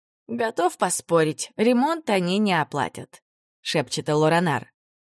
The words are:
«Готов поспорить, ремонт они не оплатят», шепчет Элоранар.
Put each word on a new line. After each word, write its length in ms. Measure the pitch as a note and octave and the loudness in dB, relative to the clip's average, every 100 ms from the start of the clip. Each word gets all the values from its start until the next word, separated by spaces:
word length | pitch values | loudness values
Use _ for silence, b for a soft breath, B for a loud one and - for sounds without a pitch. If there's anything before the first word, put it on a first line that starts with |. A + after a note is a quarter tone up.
| _ _ - | _ _ -10
«Готов 500 | A#3 A3+ - F4 - | -4 -4 0 -2 0
поспорить, 760 | F#3+ - - E3+ D#3 D3+ - - | -2 -2 2 2 2 -2 -8 0
ремонт 520 | G#3+ A#3+ C#4 E4 D#4+ | 2 4 2 -2 -2
они 280 | G3 F3 F#3+ | 0 0 0
не 220 | G#3+ F3 | 2 0
оплатят», 600 | C#3+ C#3+ A2 - C3 - _ _ _ _ | -2 -2 -4 -6 -16 -20 _ _ _ _
шепчет 480 | - E3 C3 - D3+ | -4 -4 -2 -4 -2
Элоранар. 600 | D3+ D#3 E3 F3 C3 - _ _ _ _ | 2 4 2 2 -2 -6 _ _ _ _